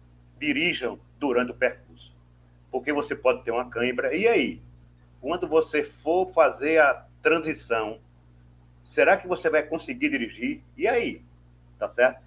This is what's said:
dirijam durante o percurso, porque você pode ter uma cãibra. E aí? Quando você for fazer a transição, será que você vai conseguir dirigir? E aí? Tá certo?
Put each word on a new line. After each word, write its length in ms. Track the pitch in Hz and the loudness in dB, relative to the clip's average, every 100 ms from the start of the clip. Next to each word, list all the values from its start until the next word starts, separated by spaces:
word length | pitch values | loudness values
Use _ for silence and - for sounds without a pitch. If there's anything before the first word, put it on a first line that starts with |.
| _ - _ - | _ -20 _ -8
dirijam 600 | 151 135 170 156 120 104 - - | -4 -2 -2 -2 -6 -8 -16 -4
durante 320 | 143 123 123 | 0 0 0
o 40 | - | 0
percurso, 600 | 123 - - - - - _ _ _ _ _ | -2 -2 -14 -20 -20 -20 _ _ _ _ _
porque 200 | 131 131 | -6 -4
você 240 | 143 139 - | -4 -4 -2
pode 280 | 123 120 | 0 0
ter 80 | - | -2
uma 180 | 117 127 | -4 -4
cãibra. 460 | 117 123 123 127 156 | -4 -2 -2 -2 0
E 120 | 220 | 2
aí? 340 | 214 117 - - - - _ _ _ | 2 0 -4 -16 -20 -20 _ _ _
Quando 260 | 135 175 160 | -6 -4 2
você 360 | 160 156 151 | 2 2 0
for 440 | 147 - 151 175 185 | -4 -6 -2 0 2
fazer 460 | 170 143 120 143 160 | 4 4 2 2 4
a 260 | 143 123 - - | 4 2 -6 -4
transição, 800 | 151 165 156 147 - 113 107 110 _ _ _ - - - _ _ | 0 0 0 -6 -2 -2 -2 -8 _ _ _ -20 -20 -20 _ _
será 340 | - - 147 190 | -6 2 4 4
que 100 | 185 | 0
você 220 | 175 165 | -4 0
vai 140 | 156 | 0
conseguir 460 | 147 165 - 123 147 | 0 -6 -8 -4 -2
dirigir? 520 | 135 110 107 127 151 - - | -2 -6 -6 -8 -8 -12 -4
E 100 | 190 | -2
aí? 340 | 240 151 - - - _ _ _ - | 0 -2 -8 -16 -20 _ _ _ -10
Tá 120 | 104 | -6
certo? 320 | - 127 - | 2 2 2